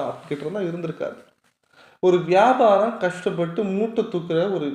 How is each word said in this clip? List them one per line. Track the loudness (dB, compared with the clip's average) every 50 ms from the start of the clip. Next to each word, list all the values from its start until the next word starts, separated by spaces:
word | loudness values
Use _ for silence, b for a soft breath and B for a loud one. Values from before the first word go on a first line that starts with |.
| -2
அப்படின்னு | -4 -8 -10 -10 -8 -8 -8
கேட்டா | -6 -6 -6 -6
இருந்திருக்காது. | -6 -6 -6 -6 -8 -8 -8 -8 -8 -8 -8 -12 -18 _ _ _ _ _ _ _ b b b b b b b b 2
ஒரு | 4 4 4 2
வியாபாரம் | 2 4 6 6 6 6 6 6 6 6 4 2 0 -2 -2
கஷ்டப்பட்டு | -2 -4 -4 -4 -6 -4 -4 -2 -4 -4 -4 -4 -4
மூட்டை | -2 -2 -2 -2 -2 -2 -4 -4
தூக்குற | -2 -4 -6 -4 -2 -2 0 0 0 -2
ஒரு | -4 -4 -6